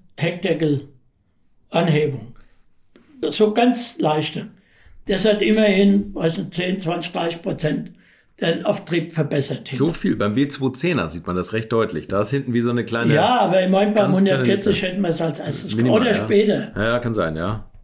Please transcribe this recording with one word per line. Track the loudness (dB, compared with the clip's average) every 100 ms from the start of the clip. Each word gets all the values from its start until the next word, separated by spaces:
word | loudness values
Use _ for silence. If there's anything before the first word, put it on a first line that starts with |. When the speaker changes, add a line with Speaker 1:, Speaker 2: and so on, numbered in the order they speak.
| _ -4
Speaker 1:
Heckdeckelanhebung. | -4 -2 -2 0 0 0 -4 -18 _ _ _ _ _ _ _ 0 2 2 0 -4 -12 -20 -20 _ _ _ _ -20 _ -8 -6
So | 2 2
ganz | 4 2 2 -2 -2
leichte. | 0 0 -2 -6 -12 -16 _ _ -20 -12 -4
Das | 0
hat | 2 2
immerhin, | 2 4 4 4 4 4 0
weiß | -2 -2 -2
nicht, | -4
zehn, | -4 -2 -2
zwanzig, | -4 -6 -6
dreißig | -4 -4 -4
Prozent | -6 -4 -2 -2 -6 -14 _ _ _ -4
den | -2 0
Auftrieb | 0 -2 -2 -4 -2
verbessert | -2 -2 0 -2 -4 -4
Speaker 2:
So | 0 0
Speaker 1:
hinten. | 0
Speaker 2:
viel? | -2 0
Beim | 0 0
W | 0
zwei | 0 -2
zehner | -2 0 0 -2
sieht | -6 -4
man | -2
das | -2
recht | -4 -2
deutlich. | 0 0 -2 -4
Da | -2
ist | 0
hinten | -2 -2
wie | 0
so | 0
eine | 0
kleine, | -2 0 2
Speaker 1:
Ja, | 4 4 2
aber | 2 2
ich | 4
meine, | 2 4
beim | 2 2
Speaker 2:
ganz | 4
kleine | 4 2
Speaker 1:
hundertvierzig | 2 2 2 0
Speaker 2:
Lippe. | -2
Speaker 1:
hätten | -2
wir | -2
es | 0
als | -2 -4
erstes | -4 -4 -4
Speaker 2:
Minimal, | 0 2 2
Speaker 1:
oder | 2
Speaker 2:
ja. | 0
Speaker 1:
später. | 2 2 2 0 -4 -4
Speaker 2:
Ja, |
ja, | -2 0
kann | -2
sein, | -2 -2 -2
ja. | -4 -6 -10 -18